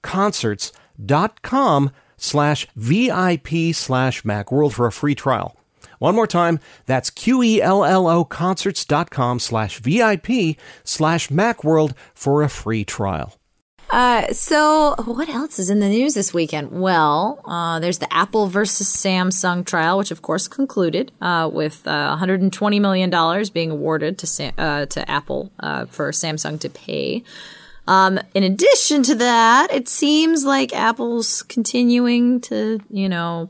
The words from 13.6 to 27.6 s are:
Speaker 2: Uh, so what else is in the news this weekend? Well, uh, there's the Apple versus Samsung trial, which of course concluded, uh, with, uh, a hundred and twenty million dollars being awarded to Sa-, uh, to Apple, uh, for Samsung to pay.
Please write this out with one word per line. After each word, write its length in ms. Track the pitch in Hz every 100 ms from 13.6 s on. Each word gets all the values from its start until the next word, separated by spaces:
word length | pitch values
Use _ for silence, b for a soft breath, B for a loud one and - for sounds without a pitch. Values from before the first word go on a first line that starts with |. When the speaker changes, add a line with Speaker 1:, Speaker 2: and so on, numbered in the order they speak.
| _ _ -
Speaker 2:
Uh, 440 | 240 247 233 -
so 600 | - - 302 302 311 294 262 226
what 240 | 233 320
else 300 | 254 302 -
is 100 | 180
in 100 | 208
the 80 | 202
news 260 | 220 277
this 200 | 220 190
weekend? 380 | 175 160 151 143
Well, 680 | 180 190 170 151 151 208 294 -
uh, 340 | 170 165 165
there's 200 | 175 180
the 120 | -
Apple 360 | 165 190 220 196
versus 400 | 190 202 - 196
Samsung 800 | - 190 185 185 185 185 175 175
trial, 340 | 170 160 196
which 100 | 202
of 120 | 160
course 240 | - 202 -
concluded, 640 | - 269 - 175 165 269 _
uh, 280 | 180 170 160
with, 340 | - 151 - -
uh, 220 | 151 143
a 20 | 151
hundred 240 | 185 190
and 100 | 190
twenty 280 | - 208 208
million 300 | 202 185 185
dollars 400 | 175 165 185 208
being 220 | 170 160
awarded 460 | 151 147 156 151 190
to 100 | 160
Sa-, 240 | - 147 -
uh, 300 | 160 147 143
to 220 | - -
Apple, 440 | 147 - 139 - -
uh, 260 | 151 143 127
for 260 | - 147
Samsung 480 | 147 165 151 151 151
to 80 | -
pay. 540 | - - - 69 240 B B B B